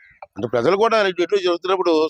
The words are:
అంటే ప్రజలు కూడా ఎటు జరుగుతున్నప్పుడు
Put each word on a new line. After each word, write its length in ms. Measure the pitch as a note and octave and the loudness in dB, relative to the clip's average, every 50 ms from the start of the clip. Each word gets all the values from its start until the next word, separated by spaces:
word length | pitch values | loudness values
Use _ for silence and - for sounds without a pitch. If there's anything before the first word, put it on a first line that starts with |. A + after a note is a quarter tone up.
| _ _ _ _ - | _ _ _ _ -20
అంటే 240 | - _ D3+ - | -18 _ -8 -6
ప్రజలు 280 | A#2 - A#2+ A#2 D3+ F#3+ | -4 -2 0 2 2 2
కూడా 200 | G3 A3 A3+ A3+ A3 G3+ | 2 2 2 2 2 0
ఎటు 280 | F#3+ F#3 F3+ F3 E3+ G#3 | 0 -2 -2 -2 -2 -2
జరుగుతున్నప్పుడు 720 | G3+ F3+ F3+ F3 F3 - F#3 G3 F#3 F3+ E3+ D#3+ D#3 D#3 | -2 0 -2 -2 -2 -2 -2 -2 0 0 2 2 2 0